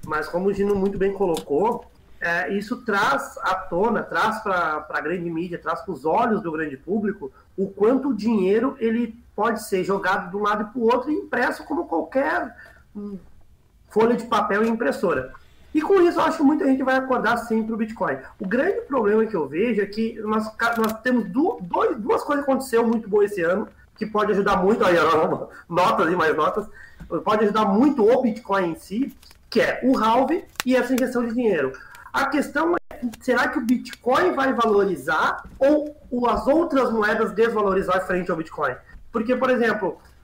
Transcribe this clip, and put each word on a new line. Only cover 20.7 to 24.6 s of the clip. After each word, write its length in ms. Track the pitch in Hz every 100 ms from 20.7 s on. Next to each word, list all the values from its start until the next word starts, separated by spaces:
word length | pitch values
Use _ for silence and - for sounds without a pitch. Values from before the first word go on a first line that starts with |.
| 226
nós 240 | 220 220
temos 300 | 254 247 180
du-, 300 | 214 359 480
dois, 340 | 175 330 427 262
duas 280 | 240 466
coisas 200 | - 285
que 60 | 277
aconteceu 340 | 262 - 233
muito 240 | 226 233 202
boas 220 | 208 202
esse 120 | 202
ano, 260 | 165 196 - - - -
que 60 | 214
pode 220 | 208 202
ajudar 240 | 196 202
muito, 280 | 190